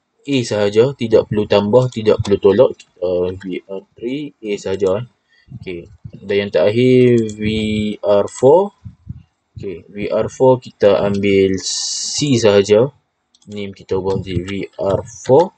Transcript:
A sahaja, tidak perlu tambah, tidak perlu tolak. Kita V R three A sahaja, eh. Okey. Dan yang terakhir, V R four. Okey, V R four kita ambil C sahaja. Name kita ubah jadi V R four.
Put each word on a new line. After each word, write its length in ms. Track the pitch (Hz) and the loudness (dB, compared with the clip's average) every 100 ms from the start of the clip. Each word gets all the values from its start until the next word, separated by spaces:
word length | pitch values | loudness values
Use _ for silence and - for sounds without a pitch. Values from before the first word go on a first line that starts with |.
| _ _ | _ _
A 120 | - 135 | -4 -4
sahaja, 480 | 117 107 104 107 131 | -2 -2 0 2 2
tidak 360 | 139 117 107 - | 0 0 0 2
perlu 200 | 107 101 | -4 0
tambah, 400 | 101 104 123 127 | 0 2 2 0
tidak 320 | 117 107 - | -2 -2 -2
perlu 160 | 104 98 | -2 2
tolak. 340 | 98 101 131 - | 4 4 2 0
Kita 560 | - _ 90 90 90 95 | -16 _ -4 -2 -4 -6
V 40 | 95 90 | -10 -12
R 180 | - 98 104 _ | -10 -14 -16 _
three 400 | 117 139 143 - | -10 -8 -10 -14
A 80 | 107 101 | -8 -8
sahaja, 400 | 95 95 95 101 | -6 -2 -2 -2
eh. 60 | 123 _ _ _ _ - | -6 _ _ _ _ -18
Okey. 240 | 95 87 - - - | -14 -14 -14 -20 -20
Dan 220 | - 98 101 101 | -18 -4 -4 0
yang 60 | |
terakhir, 640 | 85 95 117 127 127 123 120 110 107 | 0 2 2 4 6 6 4 0 -4
V 80 | 107 110 107 107 107 101 | -4 -4 -2 -4 -4 -4
R 260 | 101 101 101 | 0 0 0
four. 480 | - 127 170 202 - - - - - _ _ _ - | 0 4 4 2 -8 -20 -20 -20 -20 _ _ _ -16
Okey, 280 | 101 85 - | -14 -14 -16
V 80 | 101 101 | -10 -4
R 200 | 110 110 | -2 -4
four 320 | - 131 127 | 2 2 2
kita 400 | 107 - 104 98 | -2 0 2 4
ambil 520 | 101 101 101 98 95 95 | 0 -2 2 2 2 0
C 760 | - - - - - - 147 120 | -6 -8 -8 -8 -8 -6 -2 2
sahaja. 520 | 107 101 98 104 139 - _ _ _ _ - | 4 4 4 4 2 -4 _ _ _ _ -18
Name 240 | 104 98 98 | -14 -14 -16
kita 240 | - 92 | -6 -4
ubah 200 | 95 95 | -2 -4
jadi 200 | 92 87 | -4 -6
V 100 | 92 98 - - | -6 -8 -10 -6
R 200 | 95 90 | -4 -4
four. 480 | - - - 135 185 | -6 -12 2 2 2